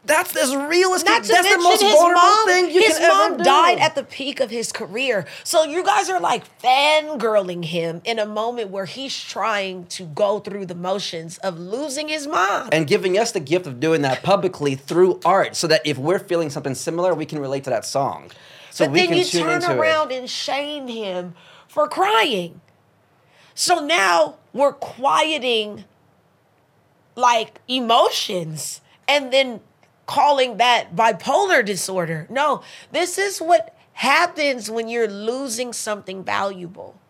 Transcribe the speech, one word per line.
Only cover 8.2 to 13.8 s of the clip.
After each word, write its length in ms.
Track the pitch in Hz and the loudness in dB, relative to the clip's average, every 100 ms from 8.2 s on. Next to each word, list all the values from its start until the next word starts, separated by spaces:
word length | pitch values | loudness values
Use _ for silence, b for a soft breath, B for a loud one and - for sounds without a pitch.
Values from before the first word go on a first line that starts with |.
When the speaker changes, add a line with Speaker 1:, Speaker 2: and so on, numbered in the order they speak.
Speaker 2:
moment 460 | 214 214 226 240 202 | -4 -4 -6 -6 -8
where 160 | 196 185 | -8 -8
he's 280 | 254 269 - | -10 -10 -10
trying 640 | - 220 214 208 190 185 175 | -10 -6 -2 -2 -4 -10 -12
to 160 | - | -14
go 340 | 175 147 208 208 | -10 -2 0 0
through 260 | 208 202 | -6 -10
the 100 | 185 | -10
motions 640 | 175 185 196 190 170 165 147 | -8 -4 -4 -6 -10 -12 -8
of 200 | 190 165 | -8 -8
losing 500 | 175 226 302 269 311 | -8 -8 -6 -8 -6
his 180 | 311 285 | -6 -4
mom. 440 | 330 381 381 - | -2 0 -2 0
Speaker 1:
And 140 | 160 151 | -2 2
giving 320 | 196 185 185 | 0 2 0
us 140 | 220 | 0
the 80 | 190 | -4
gift 260 | 135 175 170 | -2 -2 -2
of 140 | 123 | -4